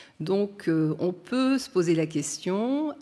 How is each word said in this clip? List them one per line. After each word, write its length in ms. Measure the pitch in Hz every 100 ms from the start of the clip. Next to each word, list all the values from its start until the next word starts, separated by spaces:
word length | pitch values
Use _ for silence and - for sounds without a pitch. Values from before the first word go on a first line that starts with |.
| - _
Donc, 480 | 160 196 202 202 -
euh, 280 | 160 156 156
on 140 | 175
peut 460 | 180 - 254 262 269
se 100 | -
poser 240 | 185 170 160
la 120 | 156
question, 840 | 151 147 - 180 190 233 277 302 -